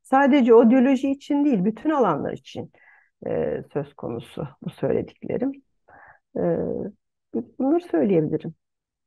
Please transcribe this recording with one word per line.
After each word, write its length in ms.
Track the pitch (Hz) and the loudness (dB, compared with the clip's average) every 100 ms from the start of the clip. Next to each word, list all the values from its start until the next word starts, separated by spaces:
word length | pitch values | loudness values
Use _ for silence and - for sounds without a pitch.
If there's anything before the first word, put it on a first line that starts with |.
sadece 520 | _ 262 277 285 247 | _ 2 4 4 6
odyoloji 560 | 226 226 262 254 262 277 | 6 8 6 4 2 0
için 340 | 277 - 285 | -6 -4 -2
değil, 200 | 294 226 | 0 0
bütün 260 | 185 220 311 | 0 -2 -4
alanlar 420 | 302 214 151 - | 0 0 0 -4
için, 400 | - - - - _ _ _ _ _ - | -10 -14 -16 -16 _ _ _ _ _ -8
e, 360 | - 151 147 139 | -4 -4 -6 -8
söz 220 | 147 139 | -10 -10
konusu 540 | - 123 120 - - 143 - | -12 -12 -12 -12 -14 -14 -12
bu 80 | - | -14
söylediklerim. 840 | - 135 - - _ - - 269 277 _ _ _ - - _ _ - | -8 -4 -4 -4 _ -8 -6 -6 -8 _ _ _ -20 -20 _ _ -6
E, 60 | 175 165 - - 202 - _ _ _ 233 233 _ | -4 -4 -4 -8 -10 -14 _ _ _ -12 -10 _
bunları 220 | 262 339 | -2 -2
söyleyebilirim. 720 | 349 330 240 175 151 156 165 - _ _ _ _ | -2 -2 0 0 0 -6 -8 -16 _ _ _ _